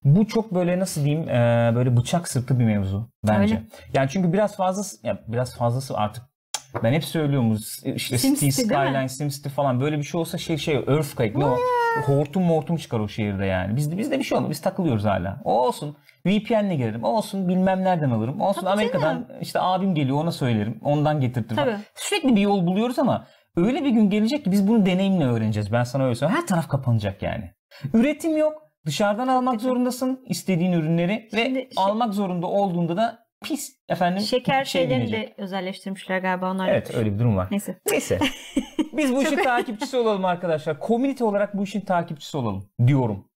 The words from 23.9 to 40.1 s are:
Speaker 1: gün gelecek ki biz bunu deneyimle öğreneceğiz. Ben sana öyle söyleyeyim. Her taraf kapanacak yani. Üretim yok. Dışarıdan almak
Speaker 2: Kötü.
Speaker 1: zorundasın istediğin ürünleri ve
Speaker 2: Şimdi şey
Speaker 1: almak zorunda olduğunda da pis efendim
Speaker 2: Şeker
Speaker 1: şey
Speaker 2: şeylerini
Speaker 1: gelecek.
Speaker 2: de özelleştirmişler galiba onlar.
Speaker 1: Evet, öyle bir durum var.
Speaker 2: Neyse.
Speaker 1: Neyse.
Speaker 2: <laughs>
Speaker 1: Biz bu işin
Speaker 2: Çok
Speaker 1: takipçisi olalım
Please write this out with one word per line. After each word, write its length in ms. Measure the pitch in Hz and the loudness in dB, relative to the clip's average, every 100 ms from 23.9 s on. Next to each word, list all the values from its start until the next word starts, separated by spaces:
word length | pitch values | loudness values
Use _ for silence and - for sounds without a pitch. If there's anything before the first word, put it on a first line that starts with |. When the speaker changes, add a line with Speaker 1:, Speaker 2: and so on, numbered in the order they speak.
Speaker 1:
gün 200 | 226 208 | 4 4
gelecek 340 | 208 220 294 | 4 2 0
ki 80 | 196 | 0
biz 160 | 196 196 | 2 4
bunu 180 | 233 180 | 4 4
deneyimle 380 | 180 196 190 | 4 2 2
öğreneceğiz. 480 | 135 117 107 107 104 | 2 2 2 0 0
Ben 120 | 117 | 0
sana 200 | 123 139 | 0 0
öyle 100 | 131 | 0
söyleyeyim. 260 | 117 147 269 | 0 0 0
Her 60 | 349 | 0
taraf 220 | 175 151 | -2 0
kapanacak 540 | 139 - 113 101 95 | -2 0 0 0 -4
yani. 320 | 85 82 87 _ _ - 139 | -6 -6 -8 _ _ -12 0
Üretim 420 | 226 262 294 339 311 | 2 2 0 -2 2
yok. 260 | 311 302 _ _ 160 | 0 -2 _ _ -8
Dışarıdan 420 | 143 208 208 254 | 0 0 0 2
almak 260 | 254 247 | 2 2
Speaker 2:
Kötü. 100 | 240 | 0
Speaker 1:
zorundasın 600 | 254 247 247 247 262 262 - | 0 0 0 0 -2 -4 -4
istediğin 460 | 175 - 180 180 | -6 0 0 2
ürünleri 560 | 175 156 165 175 214 - | 2 2 2 2 -2 -4
ve 100 | 208 | -2
Speaker 2:
Şimdi 140 | 233 262 | -2 -2
şey 100 | 254 - | -4 -2
Speaker 1:
almak 380 | 190 214 240 | 0 0 -2
zorunda 320 | 196 202 180 175 | 0 -2 -2 -2
olduğunda 500 | 190 196 175 170 170 | 0 0 0 0 0
da 300 | 226 - _ _ | 0 -2 _ _
pis 320 | - 302 - _ - | -8 -8 -8 _ -6
efendim 340 | 170 175 185 | 0 0 0
Speaker 2:
Şeker 420 | 214 254 254 269 | -2 -2 0 0
Speaker 1:
şey 180 | 269 277 | 0 0
Speaker 2:
şeylerini 240 | 254 254 233 | 0 2 0
Speaker 1:
gelecek. 280 | 220 - - | -4 -6 -10
Speaker 2:
de 40 | |
özelleştirmişler 760 | 202 190 185 190 - 190 - 190 | -8 -6 -6 -8 -10 -10 -4 -2
galiba 320 | 185 180 185 | 0 -2 -2
onlar. 160 | 190 185 | -2 0
Speaker 1:
Evet, 260 | 143 - | 0 0
öyle 200 | 135 107 | -2 0
bir 40 | 101 | 2
durum 180 | 120 98 | 2 2
var. 120 | 92 | 0
Speaker 2:
Neyse. 300 | - - 185 - | -4 -4 -8 -2
Speaker 1:
Neyse. 280 | - - 185 - - - - | -2 0 0 0 -4 -6 -6
Speaker 2:
<laughs> 360 | 254 - 311 - | -4 -4 -4 0
Speaker 1:
Biz 180 | 285 | 0
bu 80 | 254 | 2
işin 140 | 277 294 | 2 2
Speaker 2:
Çok 80 | |
Speaker 1:
takipçisi 520 | 359 240 - 214 285 262 | 2 0 -2 -6 -2 0
olalım 280 | 226 | 2